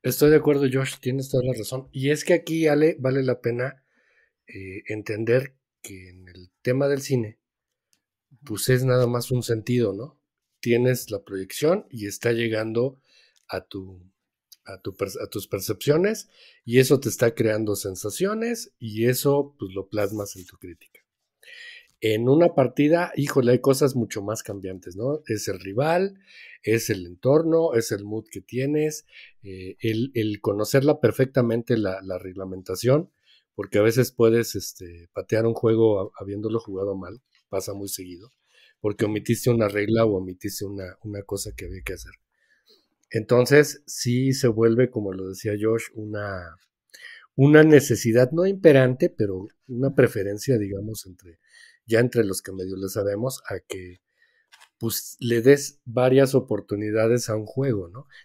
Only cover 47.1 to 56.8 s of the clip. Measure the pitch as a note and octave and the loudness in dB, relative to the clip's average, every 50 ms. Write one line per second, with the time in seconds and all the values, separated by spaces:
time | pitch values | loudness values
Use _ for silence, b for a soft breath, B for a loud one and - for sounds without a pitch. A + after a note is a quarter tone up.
47.1 | B B B B _ - C3+ C#3+ D3+ D3+ D#3 D#3 D3+ C#3+ C3+ - A#2 G2 - A#2 | B B B B _ 4 6 8 10 10 10 12 10 8 8 6 -4 0 0 2
48.1 | A2 B2 B2+ B2 D#3+ E3 F3+ F#3+ G3+ F#3+ F#3+ E3 C#3+ C3+ C3 B2+ B2+ - F3 F3 | 4 4 4 4 2 0 0 0 -2 6 6 8 8 8 6 4 2 0 -2 -2
49.1 | - - A2 G2 F#2+ F#2+ F#2+ A2 _ _ _ - B2+ A#2 C3 C#3 - - B2+ A2+ | 0 -2 -4 -4 -4 -8 -10 -14 _ _ _ -10 -4 -2 -2 0 4 4 2 2
50.1 | - A2 F#2+ G2 G2+ G#2+ - - B2+ A2 G#2 G2 G2 G2 G#2 A2 A2 - - F#2+ | 2 -4 -4 -4 -6 -6 -2 0 0 0 0 -4 -6 -8 -8 -10 -10 -12 -14 -16
51.1 | F2+ _ _ F2 E2+ _ b b b b b b b b b A2 A2+ A2 B2 B2 | -20 _ _ -20 -20 _ b b b b b b b b b 2 4 4 4 4
52.1 | - A#2+ A2 F#2+ F#2 - _ - F#2+ F#2+ F#2 F#2+ F#2+ F#2 G2 F#2+ - A2+ G2+ G2+ | 2 2 0 0 -2 -6 _ -10 -10 -8 -8 -8 -6 -8 -8 -6 -4 -2 -2 -2
53.1 | G2+ G#2 A#2+ C3 - - _ - G#2 F#2 _ _ - F#2+ F2+ F2+ F2+ _ _ b | -2 -2 -4 -6 -6 -10 _ -10 -10 -10 _ _ -14 -14 -14 -16 -20 _ _ b
54.1 | b b b b b b b b b b - _ _ _ A#2 A2+ - - - - | b b b b b b b b b b -20 _ _ _ -8 -6 -6 -6 -10 -12
55.1 | - _ - A#2 A#2 A#2 A2+ C3+ C#3+ C#3 C#3 - - _ _ B2 A2 B2 B2 C3 | -14 _ -4 0 0 4 8 8 6 6 4 -10 -14 _ _ -4 0 2 4 6
56.1 | C3 C3+ C#3 C3 C#3 C3 - - A2 G2+ - _ G#2 G2+ | 6 6 4 6 4 2 2 2 -4 -4 -4 _ -6 -6